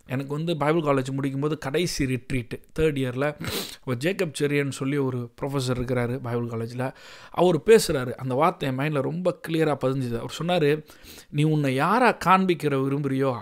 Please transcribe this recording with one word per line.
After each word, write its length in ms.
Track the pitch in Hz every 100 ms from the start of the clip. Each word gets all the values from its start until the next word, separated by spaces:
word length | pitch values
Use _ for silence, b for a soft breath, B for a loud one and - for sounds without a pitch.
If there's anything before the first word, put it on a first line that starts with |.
| -
எனக்கு 260 | 135 139
வந்து 240 | 151 165 156
பைபிள் 240 | 147 170
காலேஜ் 300 | 147 135 131
முடிக்கும்போது 460 | 135 139 139 151 151
கடைசி 480 | 135 156 170 - 135
ரிட்ரீட், 580 | 127 - 131 113 123 - -
தேர்ட் 160 | 160 139
இயர்ல, 400 | 127 123 147 147 160 B B B -
ஒரு 120 | 120
ஜேக்கப் 360 | 165 202 170 -
செரியன் 300 | 143 143 139
சொல்லி 280 | - 135 143
ஒரு 360 | 131 123 120 -
ப்ரொஃபசர் 320 | 143 139 127
இருக்கிறாரு 460 | 123 123 123 120 131
பைபிள் 380 | 123 120 120 113
காலேஜ்ல. 340 | 117 123 131 B B B B
அவர் 300 | - 180 170
பேசுறாரு. 500 | 208 226 - 143 123
அந்த 220 | 113 131
வார்த்தை 360 | 127 170 - 143
என் 80 | 131
மைண்ட்ல 240 | 151 143
ரொம்ப 380 | 135 165 180 - -
கிளியரா 300 | 160 151 143 131
பதிஞ்சுது. 320 | 135 120 113
அவர் 180 | 127 -
சொன்னாரு, 420 | 165 180 143 151 B B B B B
"நீ 140 | 147
உன்னை 300 | 156 151 139
யாரா 440 | 131 165 233 240 - 170
காண்பிக்கிற 500 | 190 185 151 147 135
விரும்புறியோ, 640 | 135 143 139 135 135 117